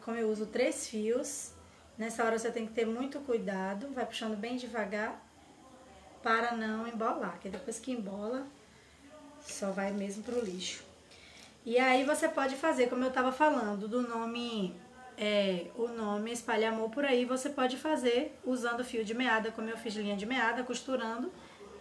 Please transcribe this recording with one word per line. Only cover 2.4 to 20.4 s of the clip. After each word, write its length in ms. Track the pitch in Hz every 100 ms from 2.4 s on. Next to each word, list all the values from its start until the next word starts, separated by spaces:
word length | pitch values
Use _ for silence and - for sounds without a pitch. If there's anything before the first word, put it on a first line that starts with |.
| 233
tem 160 | 233 220
que 80 |
ter 100 | -
muito 340 | 226 233 277 285
cuidado, 680 | 269 226 190 190 190 202 277
vai 100 | 254
puxando 320 | 226 - 226 208
bem 220 | 233 254
devagar 600 | 240 226 190 208 226 - - - - - - - - - - -
para 300 | 240 226 240
não 340 | 226 220 220 233
embolar, 520 | 226 226 330 190 -
que 100 | 190
depois 300 | 196 - 220
que 140 | 262
embola, 540 | 240 196 196 208 262 277 - - - - - - - - -
só 300 | - - 196
vai 220 | 190 196
mesmo 300 | 202 202 202
pro 220 | 247 240
lixo. 400 | 208 180 180 - - - - - - - - -
E 140 | 233 247
aí 260 | 262 254
você 240 | 277 302 320
pode 260 | 302 269
fazer, 360 | 262 320 254 247
como 120 | 247
eu 80 | 254
tava 220 | 262 254
falando, 560 | 262 302 262 208 202 214
do 140 | 247
nome 720 | 240 233 226 240 240 220 185 - - - - -
é, 480 | 214 208 196 175 170 -
o 120 | 240
nome 440 | 233 208 208 220
Espalha 360 | 233 - 214 220
Amor 220 | 226 220
por 140 | 277
aí, 200 | 277 247
você 260 | 247 254 285
pode 260 | 277 254 262
fazer 640 | 311 294 247 240 302 -
usando 400 | - 247 233 233
fio 200 | 240 226
de 100 | 208
meada, 360 | 233 254 220 220
como 160 | 220 220
eu 80 | 226
fiz 180 | 226
linha 220 | 208 202 202
de 100 | 208
meada, 360 | 254